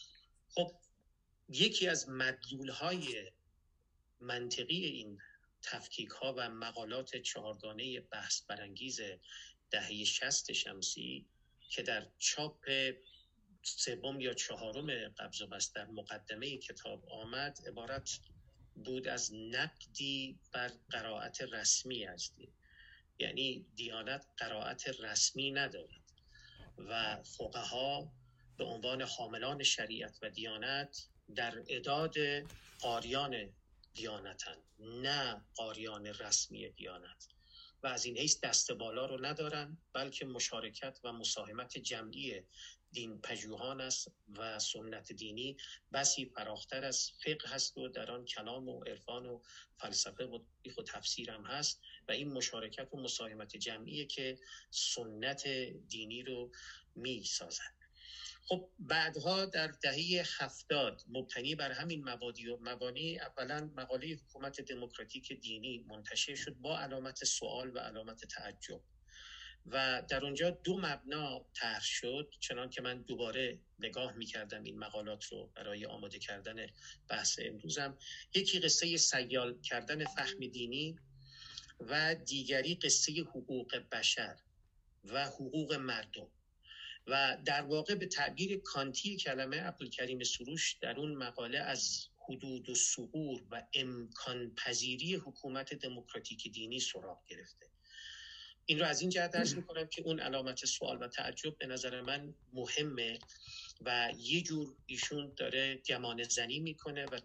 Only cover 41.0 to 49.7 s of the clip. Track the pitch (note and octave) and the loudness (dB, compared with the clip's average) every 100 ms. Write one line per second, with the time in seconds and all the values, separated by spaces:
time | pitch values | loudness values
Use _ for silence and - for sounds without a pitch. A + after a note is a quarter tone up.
41 | B2 A#2 - - G2+ A2 B2 - A#2 A#2+ | -6 -2 0 0 -2 -6 -6 -4 -2 -2
42 | A2 C3 C3+ G2+ - - - - _ - | -4 -6 -4 -6 -10 -16 -16 -16 _ -8
43 | A#2 G#2+ - A2+ G#2+ G#2+ C3 C3+ C3 - | -8 -6 -4 -4 -4 -4 -4 -2 0 0
44 | - _ - G#2 A2+ G#2+ - - A2 A2 | -2 _ -14 -6 -4 0 0 0 -4 -8
45 | - G#2+ A2 G#2+ C3 C#3 - - _ C3+ | -8 -8 -6 -4 -6 -6 -12 -14 _ 4
46 | C#3 - B2+ - G#2+ G#2 - C3+ C3+ B2+ | 4 4 0 -4 -4 -4 -4 -2 0 0
47 | - - D3+ D3+ - C3+ - - B2+ B2 | 0 0 0 0 -2 0 0 -2 -6 -4
48 | A2 B2 A#2+ A2 G#2+ B2+ B2+ - - - | -4 -6 -4 -6 -4 -4 -6 -6 -8 -8
49 | - B2 B2 A#2+ - - - | -6 -6 -6 -8 -10 -18 -18